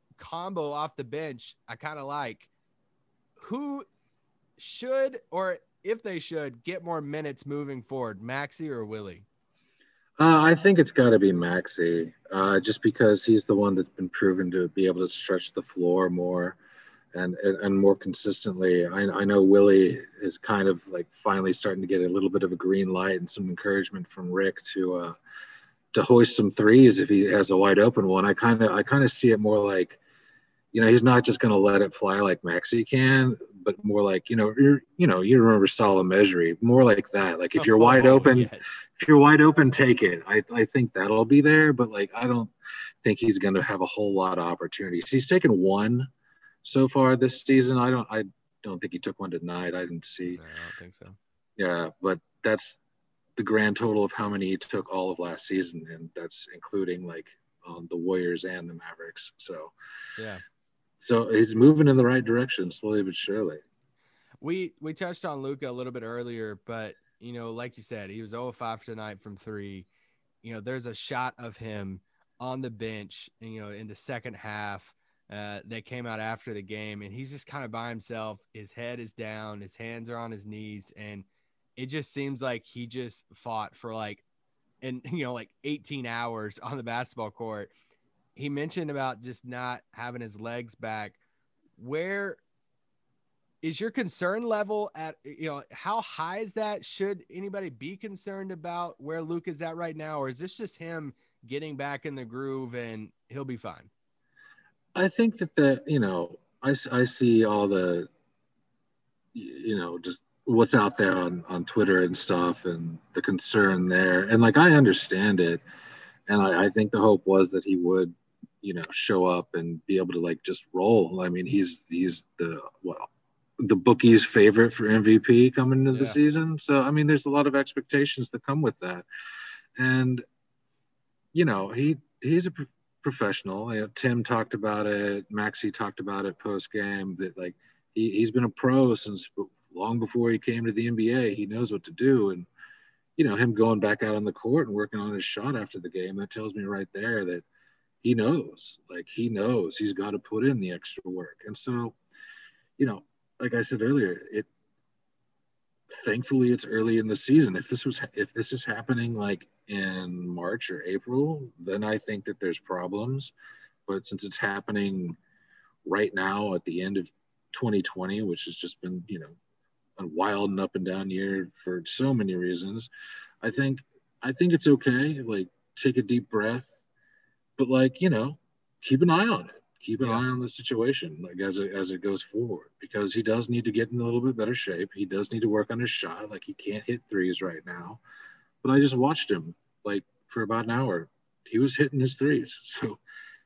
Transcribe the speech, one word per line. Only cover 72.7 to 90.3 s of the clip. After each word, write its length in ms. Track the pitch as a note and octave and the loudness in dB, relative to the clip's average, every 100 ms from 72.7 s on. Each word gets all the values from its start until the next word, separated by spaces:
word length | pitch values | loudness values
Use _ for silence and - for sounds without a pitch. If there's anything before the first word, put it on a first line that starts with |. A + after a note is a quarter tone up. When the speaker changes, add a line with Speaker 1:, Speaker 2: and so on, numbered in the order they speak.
Speaker 1:
bench, 580 | G#2+ A2+ A2 G#2 - - _ | -10 -12 -12 -16 -18 -20 _
you 200 | A2+ A2 | -18 -16
know, 80 | G#2 | -16
in 180 | G#2 A2 | -16 -18
the 80 | |
second 400 | G#2 - B2 B2 | -18 -12 -12 -12
half, 600 | G2 A2 G#2 G#2 G2 _ _ _ _ _ | -16 -14 -10 -10 -12 _ _ _ _ _
uh, 280 | G#2 G#2 G2+ - | -14 -14 -14 -14
that 180 | A2+ | -16
came 220 | - B2 A#2+ | -14 -14 -10
out 140 | A2 | -8
after 340 | A2 A2+ - | -8 -10 -12
the 80 | G#2 | -14
game, 400 | F#2+ G#2+ G#2+ G#2 | -12 -12 -12 -14
and 100 | G2+ | -14
he's 180 | A2 C3+ | -16 -16
just 160 | C#3+ - | -18 -16
kinda 220 | C#3+ B2 | -14 -12
by 220 | A2+ A#2 | -12 -10
himself. 500 | A#2 - A2+ A2 G2+ _ | -12 -12 -12 -12 -14 _
His 180 | A2 G#2 | -20 -20
head 260 | - A#2+ B2 | -16 -14 -14
is 140 | A2+ | -16
down, 480 | - A2 G#2+ G#2+ G#2 | -14 -14 -12 -14 -16
his 160 | G2 - | -18 -16
hands 320 | A2+ A#2 A2+ | -16 -14 -14
are 80 | A#2 | -12
on 140 | A#2 | -12
his 160 | G#2+ G2+ | -14 -16
knees, 440 | G#2+ G#2+ G#2 - - | -16 -14 -16 -18 -20
and 280 | G#2+ G2+ F#2+ _ _ _ _ - | -18 -18 -20 _ _ _ _ -16
it 100 | C3 | -12
just 280 | C#3+ C#3 | -10 -10
seems 260 | - C#3 C3 | -10 -10 -8
like 240 | C3 A#2 | -8 -10
he 220 | _ B2+ A#2 | _ -18 -14
just 400 | B2 A#2+ - _ | -14 -14 -16 _
fought 420 | _ A#2+ A2 G#2+ _ | _ -10 -8 -10 _
for, 180 | A#2 | -14
like, 300 | A2 G#2+ G#2 _ _ _ _ _ _ | -10 -10 -14 _ _ _ _ _ _
and, 220 | C3 B2+ | -12 -12
<laughs> 80 | B2+ | -10
you 120 | E3+ | -8
know, 100 | C3 | -8
like, 160 | B2 A2+ _ | -10 -14 _
eighteen 420 | C#3+ D3 - C#3+ B2 | -10 -10 -10 -12 -8
hours 520 | A#2 A#2 A2+ G#2+ - | -8 -8 -8 -10 -12
on 180 | - C#3 | -12 -12
the 40 | |
basketball 480 | A#2 A#2 B2+ - G#2+ | -8 -8 -8 -10 -12
court. 400 | - A2+ G#2+ G2 _ _ _ _ _ _ - | -12 -12 -12 -14 _ _ _ _ _ _ -14
He 120 | C#3+ | -10
mentioned 420 | C#3+ D#3 F#3 D#3 | -8 -8 -8 -8
about 320 | C#3+ C3 A2 | -6 -8 -8
just 240 | B2 A#2+ B2 | -14 -18 -14
not 360 | B2 B2 B2 _ | -12 -10 -10 _
having 280 | - A#2+ B2 | -16 -14 -12
his 200 | A#2 | -14